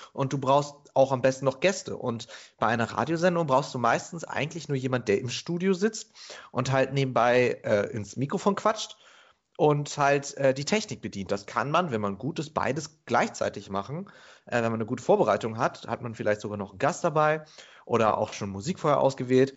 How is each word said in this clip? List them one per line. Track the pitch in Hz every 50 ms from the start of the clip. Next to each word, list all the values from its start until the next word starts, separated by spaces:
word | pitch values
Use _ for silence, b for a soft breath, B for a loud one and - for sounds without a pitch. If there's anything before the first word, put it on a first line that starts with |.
| B B
und | B - 139 135 147
du |
brauchst | 139 131 131 139 147 143 147 - - _ - -
auch | 135 135 131 135
am | 123
besten | 127 131 131 - 139
noch | 135 131 -
Gäste. | - 185 196 - - - 98
Und | - - 123 117 113 - B B B B B B
bei | B 117
einer | 110 117 117 113 -
Radiosendung | 117 - 117 156 165 160 175 185 175 170 165
brauchst | 135 131 139 143 - -
du | 127
meistens | 117 117 135 170 - - 175 165 -
eigentlich | - - 110 139 151 156 165 -
nur | - 143
jemand, | 131 127 127 127 120 -
der | - 98 -
im | - 120
Studio | 113 - - - 175 170 180 196 190
sitzt | 170 202 226 - - - _ B B B B B B B B
und | B 120 127 135 135
halt | 135 131 -
nebenbei, | 143 139 135 131 120 120 117 123 120 127 123 117 - - -
äh, | 123 107 104 101 - -
ins | 107 98 98 -
Mikrofon | 117 135 143 202 185 - 208 202
quatscht | - - - - - - - - b b b b b b b b b _ _ -
und | - 165 151 147 147 143 - -
halt, | 147 143 143 143 143 139 - -
äh, | - 139 135 131
die | 143 143
Technik | - 202 214 - - 117 -
bedient. | - 101 - 98 95 -
Das | 98 101 -
kann | - - 117 117 139
man, | - 170 185 156
wenn | 117 107
man | 104 101 98
gut | 98 127 160 165 165
ist, | 143 151 -
beides | 92 98 113 135 160 156 - _ _ -
gleichzeitig | - 117 123 196 226 - - 107 98 - 104 - 101
machen. | 95 98 98 - 139 175 196 B B B B B B B B
Äh, | B -
wenn | 120 113
man | 113 113
eine | 113 113
gute | 110 123 117 -
Vorbereitung | - 202 208 160 107 101 104 - 110 110
hat, | 113 139 175 - - -
hat | 110 117 -
man | 123 117 110
vielleicht | - 113 104 104 107
sogar | - 104 104
noch | 101 98 98
einen | - 92
Gast | 135 147 170 - -
dabei | 170 147 156 151 151 156 156 156 B B B B B B B B
oder | B 117 113 110 107 -
auch | - 107 - -
schon | - 107 98
Musik | 95 95 95 156 190 -
vorher | - 151 143 135
ausgewählt. | 135 135 131 - 127 123 131 127 135 135 B